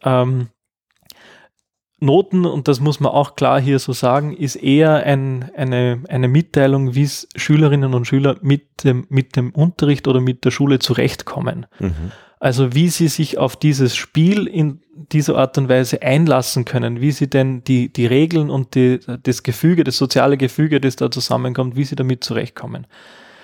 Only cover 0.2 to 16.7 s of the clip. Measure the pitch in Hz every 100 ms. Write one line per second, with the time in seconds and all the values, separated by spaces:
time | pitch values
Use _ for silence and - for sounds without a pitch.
0.2 | 123 127 120 _ _ _ _ _ _ -
1.2 | - - _ _ _ _ _ _ 139 165
2.2 | 196 185 175 147 135 127 147 139 143 135
3.2 | 143 - 131 135 131 135 - 123 127 135
4.2 | 151 175 143 - 143 143 160 151 - 139
5.2 | 135 127 127 - 131 123 123 120 - 135
6.2 | 127 139 165 147 135 139 131 127 143 -
7.2 | - - - 151 156 143 135 127 120 135
8.2 | 139 127 139 143 - - 139 127 - 135
9.2 | 127 - 123 147 165 - 147 139 135 127
10.2 | 127 123 127 - 143 131 - 117 123 -
11.2 | - - 120 - 123 _ 98 78 87 -
12.2 | _ _ 135 123 131 131 175 - 165 -
13.2 | 156 - 139 - 151 139 127 - - 151
14.2 | 165 208 190 175 151 143 _ - 151 156
15.2 | 147 131 131 - 127 127 127 - 131 139
16.2 | 165 131 123 139 117